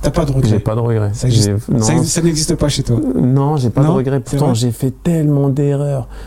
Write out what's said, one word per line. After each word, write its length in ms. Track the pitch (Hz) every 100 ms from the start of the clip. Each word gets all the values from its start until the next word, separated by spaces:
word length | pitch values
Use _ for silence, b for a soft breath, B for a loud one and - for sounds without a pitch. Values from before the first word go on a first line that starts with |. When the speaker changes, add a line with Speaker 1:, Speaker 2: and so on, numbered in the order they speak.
Speaker 1:
T'as 100 | -
pas 120 | 175
de 80 | 143
regret ? 180 | 131 113
Speaker 2:
J'ai 100 | 101
pas 160 | - 113
de 40 |
regret. 300 | 117 113 101
Speaker 1:
Ça 140 | 107 127
existe, 220 | 113 104
Speaker 2:
J'ai, 80 | 101
Speaker 1:
ça 340 | - 123 107
Speaker 2:
non. 40 | 160
Speaker 1:
existe, 160 | 160 165
ça 60 |
n'existe 340 | 165 151 156 151
pas 140 | 143
chez 140 | 139
toi ? 140 | - 117
Speaker 2:
Euh, 220 | 127 -
non, 380 | 123 135 139 151
j'ai 120 | 123
pas 120 | 139
Speaker 1:
Non ? 80 | 151
Speaker 2:
de 40 | 135
regret. 240 | 131 135 117
Speaker 1:
C'est 120 | 139
Speaker 2:
Pourtant, 140 | 143
Speaker 1:
vrai ? 40 | 117
Speaker 2:
j'ai 160 | 123
fait 200 | 113 131
tellement 580 | - 175 165 151 143 139
d'erreurs. 580 | 135 143 139 143 135 117 B